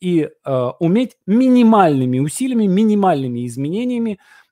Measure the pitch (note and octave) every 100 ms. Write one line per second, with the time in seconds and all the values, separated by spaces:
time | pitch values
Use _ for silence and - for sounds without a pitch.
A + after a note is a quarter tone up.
0 | F3+ E3+ D3+ _ - C3 B2 - E3 G3+
1 | B3+ _ - G#3+ C4 B3 A3+ A3 F3 C#3
2 | B2+ B2+ D3 - C4 A#3+ G#3 F#3 A3 G#3
3 | F#3+ D3+ C3 A#2+ B2 A#2 C#3 G3 B3 B3
4 | A#3 G3 _ _ _